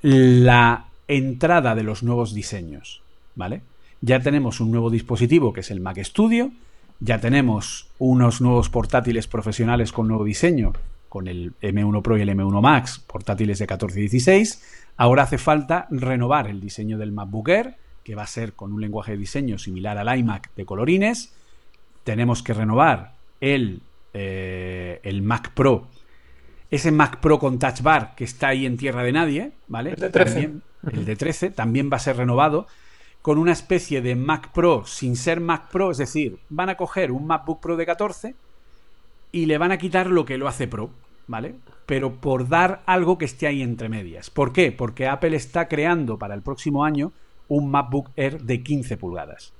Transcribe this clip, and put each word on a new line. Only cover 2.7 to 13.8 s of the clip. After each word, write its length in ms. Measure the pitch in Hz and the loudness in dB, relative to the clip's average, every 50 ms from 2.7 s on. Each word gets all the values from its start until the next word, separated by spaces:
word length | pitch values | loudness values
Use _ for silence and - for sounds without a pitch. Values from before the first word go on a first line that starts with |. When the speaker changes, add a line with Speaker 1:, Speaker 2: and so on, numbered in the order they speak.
| 73 71 - - - - - - - - - - - | -14 -16 -18 -20 -20 -20 -20 -20 -20 -20 -20 -20 -12
Speaker 1:
¿vale? 280 | - 92 92 113 113 - - - - - - - - | -10 -8 -8 -8 -10 -12 -18 -20 -20 -20 -20 -16 -8
Ya 180 | - 113 127 131 | 0 2 2 2
tenemos 400 | 127 151 143 147 135 120 - - | 2 2 2 2 0 0 -2 -2
un 100 | 117 110 | 0 0
nuevo 220 | 113 117 117 117 | 2 2 2 2
dispositivo 640 | 113 117 113 - 123 101 123 120 147 170 143 113 - | 0 -2 -2 -2 -2 0 2 4 4 4 4 4 -2
que 80 | - | -2
es 100 | 92 - | -10 -8
el 80 | 104 95 | -8 -8
Mac 180 | 90 92 95 92 101 | -6 -8 -8 -8 -10
Studio, 480 | - - - 208 220 226 233 240 277 247 - - - - - - - - - | -8 2 2 4 4 4 2 0 -2 -4 -12 -20 -20 -20 -20 -20 -20 -16 -10
ya 200 | - 98 120 107 | -4 -2 -2 0
tenemos 680 | - 117 127 143 135 123 110 104 104 - - - - - - - | 2 2 2 4 4 2 0 0 -2 -6 -10 -12 -14 -18 -8 -2
unos 440 | 135 127 131 127 123 117 120 - | 2 4 4 6 6 4 4 4
nuevos 280 | 127 123 123 120 113 - | 2 4 4 4 2 2
portátiles 560 | - 123 110 - - 127 117 120 113 113 110 | 0 0 -2 2 0 0 2 2 0 -2 -2
profesionales 680 | - - 113 104 113 104 - 120 113 120 120 117 110 | -2 -4 -4 -4 -4 -2 0 0 2 2 2 0 0
con 160 | - - 113 110 | 0 -2 0 0
nuevo 160 | 113 110 107 | 0 0 0
diseño, 500 | 104 104 - - 175 175 143 110 - - - - - - - - - | -2 -2 2 2 2 2 4 2 2 2 0 -6 -8 -12 -16 -20 -14
con 200 | - 98 92 92 | -12 -10 -8 -8
el 260 | 90 87 87 87 82 - | -8 -8 -8 -10 -10 -6
M 220 | - 104 98 104 104 | -4 -2 0 0 0
uno 180 | 104 104 104 | 2 0 0
Pro 160 | 101 - 113 107 | 2 2 2 2
y 40 | |
el 80 | 104 101 | 2 2
M 140 | 98 98 95 | 0 0 2
uno 180 | 98 98 101 | 2 2 4
Max, 420 | 107 135 151 131 120 - - - - | 6 6 6 4 2 -2 -10 -14 -16
portátiles 540 | - - - - - 104 92 110 104 101 95 | -12 -12 -10 -4 -4 -2 0 0 -2 0 -2
de 80 | 104 95 | -4 -4
catorce 320 | 101 92 | -4 -4